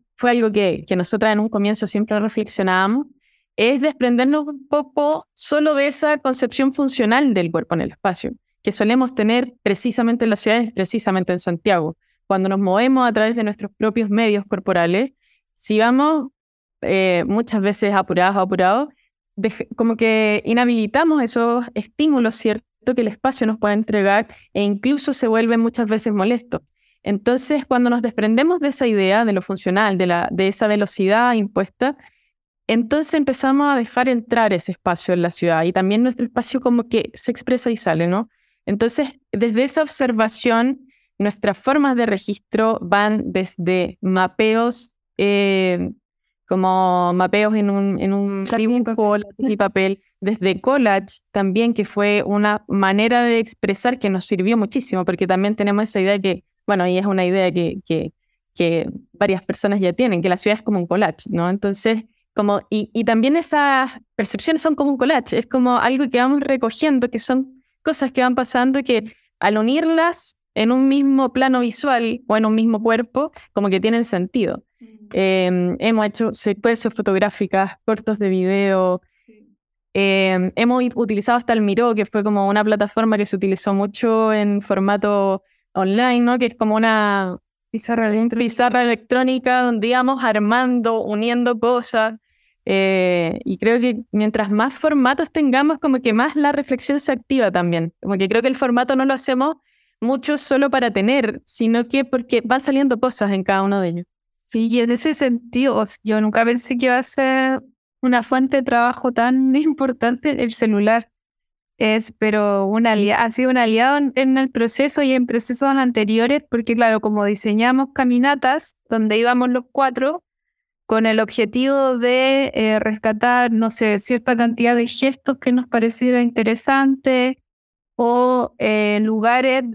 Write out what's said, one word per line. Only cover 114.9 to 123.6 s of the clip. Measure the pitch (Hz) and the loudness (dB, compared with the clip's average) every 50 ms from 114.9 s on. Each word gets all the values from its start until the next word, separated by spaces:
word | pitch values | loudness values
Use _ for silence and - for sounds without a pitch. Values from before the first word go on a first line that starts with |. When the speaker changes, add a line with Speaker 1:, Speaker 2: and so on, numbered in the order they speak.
| - 302 | 0 0
Speaker 2:
y | 285 262 | 0 2
en | 262 254 247 | 2 2 0
procesos | 247 226 233 - - 247 - 277 277 | 0 -2 -4 -4 -4 -4 -2 0 2
anteriores, | 269 269 262 254 240 220 214 202 220 226 233 247 285 294 - - | 2 2 2 0 0 0 0 2 2 2 2 2 0 0 -2 -2
porque | - 233 220 - 233 | -4 -2 -2 0 0
claro, | 233 233 226 220 214 | 2 4 4 2 2
como | - 214 214 208 202 | 0 0 0 0 0
diseñamos | 202 208 196 - 220 208 220 233 247 254 269 269 269 - | 0 -2 -2 -2 -2 0 2 2 2 2 2 0 -2 -2
caminatas | - 262 247 247 247 254 285 285 277 - 254 277 320 - - - _ _ - | 0 0 2 2 2 2 2 0 0 0 0 0 -2 -4 -10 -18 _ _ -4
donde | 233 226 220 214 208 226 | -2 -2 0 2 2 2
íbamos | 233 240 247 247 254 247 | 2 2 2 2 0 0
los | 247 254 247 _ | 0 -2 -4 _
cuatro, | - 277 269 262 247 262 262 285 320 359 - _ _ _ _ _ _ _ _ _ _ _ _ | -2 -2 -2 0 0 -2 -2 -2 -4 -6 -10 _ _ _ _ _ _ _ _ _ _ _ _
con | - 220 220 226 | -2 0 2 2
el | 226 220 220 | 2 2 0
objetivo | 220 214 - - 220 214 226 247 262 269 277 277 269 262 254 240 | 0 0 -2 -2 -2 0 0 0 0 2 2 2 2 0 0 0
de, | 240 247 254 254 262 262 269 277 277 - | 0 2 2 2 2 2 2 2 0 0
eh, | - - 220 220 214 214 | -2 0 0 2 2 0
rescatar, | - 220 214 214 - 220 214 214 240 247 247 247 247 240 | 0 -2 -2 -2 -2 -2 0 0 2 2 4 4 2 2
no | 233 220 | 2 2